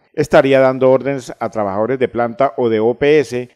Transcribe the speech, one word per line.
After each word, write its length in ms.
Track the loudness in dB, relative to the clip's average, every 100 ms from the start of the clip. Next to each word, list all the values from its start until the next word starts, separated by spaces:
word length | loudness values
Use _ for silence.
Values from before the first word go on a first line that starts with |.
| _
Estaría 460 | -8 2 2 4 4
dando 320 | 2 2 2
órdenes 420 | 2 0 -8 -10 -10
a 100 | -8
trabajadores 480 | -6 -4 -4 -4 -2
de 120 | -4
planta 440 | -2 -4 -2 -2 0
o 100 | -2
de 140 | 0
O 140 | 0 0
P 260 | 2 2
S 280 | 0 -8 -10